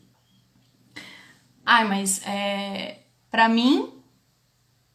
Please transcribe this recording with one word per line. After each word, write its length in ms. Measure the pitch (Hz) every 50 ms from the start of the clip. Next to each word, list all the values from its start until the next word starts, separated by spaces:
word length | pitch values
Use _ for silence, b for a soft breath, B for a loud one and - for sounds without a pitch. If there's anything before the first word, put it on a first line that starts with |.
| _ _ _ _ _ _ _ _ _ _ _ _ _ _ _ _ _ _ B B B B B B B B B B B B _ _ _
Ai, 200 | 214 240 226 220
mas, 340 | 202 196 196 196 190 190 - -
é, 720 | 208 202 202 202 202 196 196 202 196 196 190 - - - - _ _ _ _ _ _
pra 180 | - 226 226 226
mim, 420 | 226 233 240 254 320 - - - - - _ _ _ _ _ _ _ _ _ _ _ _ _ _ _ _ _ _